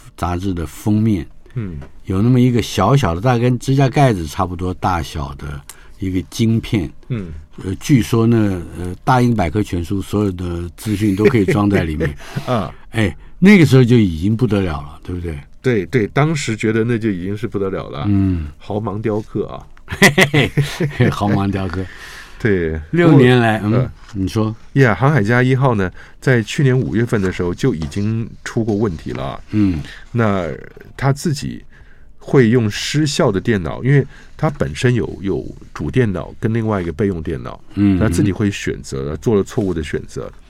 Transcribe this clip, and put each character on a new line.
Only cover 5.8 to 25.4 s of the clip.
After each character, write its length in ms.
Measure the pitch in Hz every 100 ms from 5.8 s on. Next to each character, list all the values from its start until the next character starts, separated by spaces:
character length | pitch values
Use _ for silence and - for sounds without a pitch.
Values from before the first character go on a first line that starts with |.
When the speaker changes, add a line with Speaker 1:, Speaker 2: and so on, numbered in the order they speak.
| - -
Speaker 1:
一 100 | 95
个 120 | 92 80
晶 280 | - 113 113
片。 320 | - 107 - - -
Speaker 2:
嗯。 240 | 117 87 78 - - 95
Speaker 1:
呃， 100 | 92
据 200 | - 135
说 240 | 101 120 113
那 120 | 117
个， 240 | 104 92 80 -
呃， 160 | 90 90
大 160 | - 127
英 160 | 123 110
百 140 | 85
科 120 | 104
全 220 | 101 90
书 180 | 82 101
所 220 | 92 101
有 80 | 101
的 380 | 90 90 85 87 -
资 180 | 113 101
讯 180 | 107 95
都 80 | 107
可 120 | 117
以 60 |
装 260 | 95 104 101
在 140 | 98
里 140 | 85 78
面。 180 | 80 73 -
Speaker 2:
<laughs> 200 | - -
啊。 260 | 120 85 - -
Speaker 1:
哎， 220 | 117 101 - - -
那 180 | 185 208
个 80 | 143
时 100 | 131
候 80 |
就 140 | 117 120
已 240 | 98 80
经 160 | 95 110
不 100 | 120
得 140 | 101
了 200 | 90 73
了， 160 | 73 -
对 100 | -
不 60 | 90
对？ 180 | 85 73 - -
Speaker 2:
对， 240 | 123 113 85
对， 200 | - 98
当 260 | 117 151
时 220 | 156 - 107
觉 160 | 110
得 140 | 110 113
那 120 | 117
就 120 | 110
已 160 | 92 92
经 100 | 104
是 100 | 107
不 140 | 101
得 100 | 98
了 200 | 90 50
了。 160 | 65 98
Speaker 1:
嗯。 400 | 98 95 87 76 -
Speaker 2:
豪 220 | - 104
芒 220 | 107 104
雕 180 | 113 107
刻 260 | 107 107 -
啊。 120 | 67 - - -
Speaker 1:
嘿 240 | - 196 143 165
嘿 200 | 151 110 - 143 - 147 -
嘿， 120 | 120
豪 180 | - 101
芒 240 | 101 98
雕 160 | 98 95
刻。 180 | 95 92 - -
Speaker 2:
<laughs> 280 | - - -
对。 400 | 117 95 80 80 -
Speaker 1:
六 260 | 165 175 139
年 220 | 123 127
来， 200 | 113 107
Speaker 2:
不 100 | 101
过， 100 | 120
Speaker 1:
嗯， 20 |
Speaker 2:
呃， 100 | 131 - -
Speaker 1:
你 140 | 98 92
说。 280 | 110 107 110 -
Speaker 2:
呀， 200 | 139 127
航 180 | 87 135
海 120 | 147
家 180 | 101 120